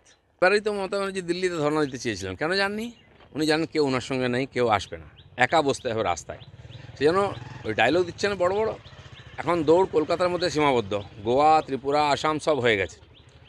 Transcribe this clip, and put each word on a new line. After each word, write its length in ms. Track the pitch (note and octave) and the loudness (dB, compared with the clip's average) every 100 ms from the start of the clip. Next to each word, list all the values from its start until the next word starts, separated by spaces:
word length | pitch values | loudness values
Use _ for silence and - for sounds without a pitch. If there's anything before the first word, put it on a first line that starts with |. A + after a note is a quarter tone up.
| _ | _
এবারেই 520 | _ _ - F3+ G#3 | _ _ 0 2 2
তো 120 | G#3 | 0
মমতা 240 | G#3 F#3 G3+ | -4 -4 -4
ব্যানার্জি 260 | G3 F#3+ | -4 -4
দিল্লিতে 340 | E3+ F3 F#3 E3+ | -4 -2 -2 0
ধর্ণা 280 | D3 D#3 | 0 0
দিতে 140 | C#3+ C3 | -2 -4
চেয়েছিলেন, 380 | A#2+ F#2+ F#2+ F#2 | -6 -6 -6 -4
কেন 180 | D#3 | -2
যাননি? 380 | G3 G3 G#3+ A#3+ - _ - - | 0 -2 -4 -10 -14 _ -20 -12
উনি 120 | C#3 D#3 | -4 0
জানেন 200 | D#3 D#3+ | 0 0
কেউ 200 | D#3 C#3 | 0 0
ওনার 140 | B2+ | 0
সঙ্গে 280 | - C3 B2 | -2 -2 0
নেই, 180 | B2 C3+ | -2 -2
কেউ 220 | B2 A#2 | 0 2
আসবে 300 | G2+ - E2 | 2 -2 -14
না, 60 | D2+ - - - | -18 -20 -6 0
একা 260 | B2+ E3 | 2 4
বসতে 300 | C#3 B2 B2 | 2 0 -2
হবে 100 | A2+ | -2
রাস্তায়। 360 | F#2+ E2+ - D#2 - - - - - - | -2 -2 -6 -16 -18 -20 -20 -20 -14 0
সেই 80 | C#3+ | 2
জন্য 280 | F#3+ G3 - - - | 2 0 -4 -14 -10
ওই 100 | A2 | -2
ডায়লগ 300 | A2 A#2+ F3 | 2 4 4
দিচ্ছেন 300 | E3+ - G3+ | -2 -2 -4
বড় 220 | G3 F3+ G3+ | 0 0 0
বড়। 160 | A3 - - - - - - - | -4 -6 -14 -20 -20 -20 -18 -8
এখন 260 | C3 F3 | -2 0
দৌড় 220 | D3 E3+ F#3 | 4 4 4
কলকাতার 360 | D#3 D#3 E3+ F3+ | 0 0 0 0
মধ্যে 220 | F3+ F3 | 0 -2
সীমাবদ্ধ, 520 | D3 D3 B2 G2 G2+ G2 A2 | 2 2 2 0 -6 -8 -8
গোয়া, 400 | G#2 C3 D3+ D#3 | 0 2 4 4
ত্রিপুরা, 460 | D3 C3 C3+ D3 D3 | 2 -6 -2 0 2
আসাম 300 | C3 D#3 D3+ | 0 0 -2
সব 220 | E3+ C#3+ | 0 2
হয়ে 160 | A#2+ G#2 | 2 2
গেছে। 200 | F2+ - - - - - | -2 -8 -20 -20 -20 -20